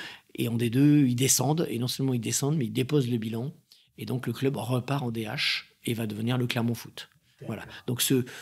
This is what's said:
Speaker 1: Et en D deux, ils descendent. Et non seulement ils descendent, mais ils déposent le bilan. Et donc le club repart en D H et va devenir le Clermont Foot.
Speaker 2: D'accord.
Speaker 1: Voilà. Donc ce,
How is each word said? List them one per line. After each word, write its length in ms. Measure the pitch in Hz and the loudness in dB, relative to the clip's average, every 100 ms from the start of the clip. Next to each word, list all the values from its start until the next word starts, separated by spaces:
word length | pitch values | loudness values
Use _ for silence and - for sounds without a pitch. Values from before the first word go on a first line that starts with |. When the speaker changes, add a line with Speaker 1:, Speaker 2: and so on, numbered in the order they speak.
| - - _ - | -8 -16 _ -4
Speaker 1:
Et 140 | 120 | -2
en 60 | 117 | 0
D 140 | 117 | 2
deux, 360 | 123 147 147 131 | 4 6 8 6
ils 80 | 123 | 4
descendent. 500 | 135 - 131 156 - | 2 4 4 2 0
Et 100 | 117 | -2
non 80 | 123 | -4
seulement 260 | - 135 | -2 0
ils 60 | 123 | 0
descendent, 360 | 113 117 139 160 | -2 0 0 0
mais 80 | 113 | 0
ils 80 | |
déposent 360 | 110 127 147 120 | -2 2 2 2
le 80 | 120 | 0
bilan. 360 | 110 113 135 - _ - _ - | -2 -6 -8 -10 _ -20 _ -12
Et 80 | 104 | -6
donc 220 | 127 123 | -4 -4
le 60 | |
club 240 | 117 135 127 | 0 0 0
repart 440 | 113 127 120 139 | -2 -2 0 -2
en 80 | 123 | -2
D 120 | 113 | -4
H 400 | 107 139 - - - _ - | -6 -4 -2 -2 -6 _ -4
et 80 | |
va 140 | 113 110 | -2 -4
devenir 300 | 104 113 127 | -2 0 0
le 80 | 123 | 0
Clermont 300 | 120 117 117 | 0 0 -2
Foot. 340 | - - - _ _ - | -8 -16 -18 _ _ -16
Speaker 2:
D'accord. 60 | 143 104 | -10 -10
Speaker 1:
Voilà. 160 | - - - | -10 -12 -4
Donc 140 | 123 | -2
ce, 220 | - 131 127 - | 2 2 2 -8